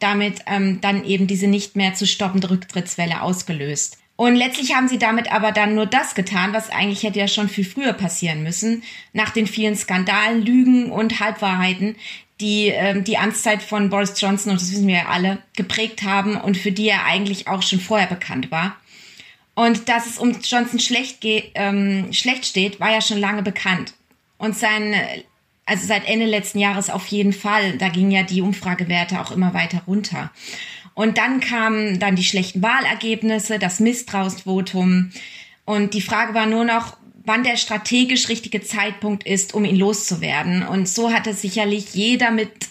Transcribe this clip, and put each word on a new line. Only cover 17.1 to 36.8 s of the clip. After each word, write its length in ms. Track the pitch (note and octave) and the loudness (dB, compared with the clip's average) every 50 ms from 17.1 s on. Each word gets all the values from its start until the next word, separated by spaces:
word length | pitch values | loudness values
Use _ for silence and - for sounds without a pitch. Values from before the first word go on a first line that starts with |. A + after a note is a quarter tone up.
| E3+ G3 G3+ G3 G3 F#3+ - | 0 0 0 -2 -4 -6 -4
auch 140 | - F#3+ F#3+ | -4 -4 -2
schon 180 | F3+ - - F#3 | 0 0 0 0
vorher 280 | F#3 - A3 G#3+ F#3+ | 0 2 2 2 2
bekannt 440 | F3+ F3+ F3 - - - - - D#3+ | 2 -2 -6 -6 -6 -4 -6 -4 -4
war. 260 | - D#3+ E3+ G3 G3 - _ _ - - - - - - - - - _ _ _ - | -2 -2 -2 -4 -6 -10 _ _ -20 -20 -20 -20 -20 -20 -20 -20 -20 _ _ _ -2
Und 360 | - A#3 A#3 A#3 A3 - - | 2 4 4 4 2 0 0
dass 160 | A#3+ A#3 A#3 | 0 0 0
es 100 | A#3 - | -4 -6
um 160 | - A#3+ B3 A#3 - - | 0 0 0 0 0 -2
Johnson 380 | - B3 B3 A#3 A#3+ - A#3+ | 0 0 0 0 2 0 0
schlecht 400 | - - A#3+ A#3 C4 C4 - - | 0 2 0 0 -2 -2 -8 -6
ge-, 300 | - A3 G#3+ G#3+ G#3+ - - | -2 0 0 0 -2 -4 -4
ähm, 580 | - G3+ G3+ G3+ G3+ G3+ G3 G3 G3 F#3+ - - | -2 0 0 2 2 2 2 2 0 -2 -2 -2
schlecht 320 | - - B3 B3+ C4 - | -2 0 0 0 -2 -2
steht, 340 | - - F#3+ F#3+ G3+ G3+ - | -4 0 0 0 0 0 -2
war 100 | E3+ G#3 | 0 2
ja 120 | A3 A3 G#3+ | 2 2 2
schon 160 | - A3 G3+ | 0 0 0
lange 240 | G3+ G3 G#3 G#3 G3 | 0 0 0 0 -2
bekannt. 500 | G3+ G3 - - G3 F#3 D#3+ - - - _ _ _ _ _ _ _ _ - | -2 -2 -2 0 0 0 0 -2 -6 -12 _ _ _ _ _ _ _ _ -6
Und 180 | - A3 G#3 | -4 -4 -2
sein, 380 | - - G#3+ G#3+ G#3+ G#3 G#3+ G#3 G3 C#3 - - - - _ _ _ _ _ _ _ - | 0 0 0 0 0 0 0 0 0 -2 -2 -6 -10 -14 _ _ _ _ _ _ _ -6
also 200 | - G3+ F#3+ - | -4 -2 -2 0
seit 220 | F#3 A3 G3+ G3 - | 0 0 0 0 0
Ende 160 | A3 A3 A3+ | 0 2 2
letzten 340 | A3 G#3+ G#3 G3 - - G#3 | 2 0 0 -2 -2 -2 0
Jahres 300 | G3+ G3+ G3 F#3+ G3 - | 2 2 2 0 -2 -2
auf 180 | - F#3 - - | -4 -6 -6 -4
jeden 260 | G3+ G#3 G3+ G3+ G3 | -2 2 2 2 2
Fall, 420 | G3+ - G#3 G#3 G#3+ G3+ F#3+ E3+ | 0 0 0 2 2 2 0 0
da 140 | - F#3 F#3 | 0 -2 0
gingen 220 | E3 F3+ F#3+ G3 G3 | 2 2 2 4 4
ja 100 | F#3+ F#3 | 2 2
die 180 | F3+ F3+ F#3 | 2 0 0
Umfragewerte 800 | F3+ G3 F#3+ - - F#3 F3+ F3 F3+ E3 F3 F3 F3 F3+ F#3 - | 0 0 -2 -2 -2 -4 -2 -2 -2 0 0 0 0 -2 -2 -6
auch 100 | - - | -6 -4
immer 220 | - F3+ F#3 F3+ F3 | 0 0 2 2 2
weiter 300 | F3 E3+ E3+ - F3 - | 0 -2 -2 -2 -4 -2
runter. 440 | - F#3+ G#3 G3+ - F3 C#3 C#3+ D#3 - - - - - - - - - - - F#3 - - | 0 -2 -2 -2 -2 -6 -6 -8 -10 -12 -16 -16 -14 -14 -14 -14 -14 -16 -18 -20 -12 -4 0
Und 200 | G#3 A3+ G3 A3 | 0 2 2 2
dann 220 | A3 B3 C4 C4 | 2 2 2 0
kamen 580 | - - A#3+ A#3 A3 A3 A3 G#3+ G#3+ G#3+ F#3+ F3+ | -2 -2 -2 0 2 2 2 0 0 0 0 0
dann 180 | G3+ G3+ F#3+ | 2 2 2
die 80 | F3+ F3+ | 2 2
schlechten 380 | - - G3 F#3 F#3 - F#3 F#3 | 2 2 0 -2 -2 -2 0 2
Wahlergebnisse, 960 | A3+ B3 C4+ C4 C#3 G3+ G#3+ A3+ A3+ A3+ A3 A3 A3 A3 G#3+ G3+ - A3 G#3 | 2 2 2 2 0 0 -2 -2 -2 -2 0 0 0 0 0 0 -2 -2 -2
das 220 | G3 F3+ - - | -2 -2 0 2
Misstrauensvotum. 1300 | G#3+ A3+ B3 B3 - - - G3 F#3+ F#3+ F#3 - - F#3+ F#3+ F#3+ F#3+ F#3 - F#3 F3+ F#3 F3+ F#3 F#3 F#3 - - - - - - - - - _ - | 2 2 2 0 -4 -4 -2 -2 -2 -2 -4 -6 -4 -2 -2 0 0 -2 0 2 4 4 4 4 4 0 -4 -14 -16 -16 -18 -18 -20 -20 -20 _ -6
Und 260 | - G#3 G#3 G3+ G3+ G3+ | -2 0 0 0 0 0
die 80 | G#3+ | -2
Frage 320 | F#3 - A3+ G#3 A#3 A3 G#3+ | -4 0 0 0 0 0 2
war 140 | A#3 A3 | 2 2
nur 180 | G#3+ A3 A3+ A#3 | 2 2 2 2
noch, 320 | A#3+ A3+ A#3 | 2 2 0